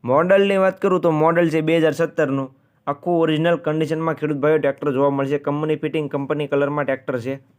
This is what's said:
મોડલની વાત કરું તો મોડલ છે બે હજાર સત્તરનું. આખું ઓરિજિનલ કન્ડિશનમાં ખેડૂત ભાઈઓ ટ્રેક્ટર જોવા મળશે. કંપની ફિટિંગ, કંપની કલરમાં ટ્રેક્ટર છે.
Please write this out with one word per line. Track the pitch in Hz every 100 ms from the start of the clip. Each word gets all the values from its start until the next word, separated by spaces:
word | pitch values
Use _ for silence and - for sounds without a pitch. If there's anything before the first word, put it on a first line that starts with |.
મોડલની | 120 135 175 196 196 196
વાત | 190 185
કરું | 202 185
તો | 170
મોડલ | 156 156 170 170
છે | 160
બે | 156 165
હજાર | 156
સત્તરનું. | 151 165 - 147 135 131 _ _ _ -
આખું | 143 180 170
ઓરિજિનલ | 160 156 165 170
કન્ડિશનમાં | 156 156 156 160 165
ખેડૂત | 151 151 147
ભાઈઓ | 143 156
ટ્રેક્ટર | 139 135 139
જોવા | 131 143
મળશે. | 139 135 143
કંપની | 143 147 156 151
ફિટિંગ, | 151 160 147
કંપની | 143 139 151 143
કલરમાં | 143 143 147
ટ્રેક્ટર | 135 135 - 127
છે. | 117 139 _